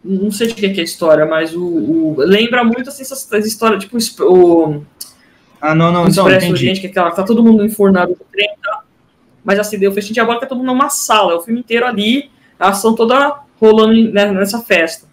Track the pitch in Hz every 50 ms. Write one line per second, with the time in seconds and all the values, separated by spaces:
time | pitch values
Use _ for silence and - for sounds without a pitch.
0 | _ - 196 185 196 214 - - 233 226 226 196 202 196 196 190 170 170 - -
1 | 175 165 156 147 151 156 160 160 165 160 160 175 180 175 170 160 104 120 160 165
2 | 160 156 151 127 135 170 190 208 226 233 233 247 240 226 226 247 254 269 269 -
3 | 262 - 269 269 - - 214 208 208 220 220 - 233 226 214 190 196 - - 240
4 | 220 - - - - 156 185 185 175 175 170 170 165 156 151 147 147 _ _ _
5 | - - _ _ _ _ _ _ _ _ _ _ - 151 160 160 165 170 175 175
6 | 170 190 190 196 190 185 190 185 185 175 160 - - 185 190 190 - 185 - 190
7 | 180 170 170 - 190 196 233 214 233 226 226 214 208 214 220 - 202 196 196 180
8 | 180 175 180 - - _ - 196 208 622 622 _ - 605 - - - _ _ _
9 | _ _ _ _ _ _ _ _ _ - 202 202 208 196 214 196 190 196 196 208
10 | 202 - 220 247 226 220 233 233 262 262 262 240 254 262 254 254 285 294 - -
11 | - - 233 214 202 175 170 170 170 - 226 240 247 _ 226 233 240 247 233 202
12 | 208 214 240 277 285 - _ _ _ _ _ _ 180 190 196 196 - 226 226 226
13 | 233 226 247 269 285 294 285 - - _ _ _ 220 220 214 220 220 220 220 226
14 | 226 220 - 202 202 208 196 190 202 196 - 233 220 - 202 170 165 160 - -
15 | _ _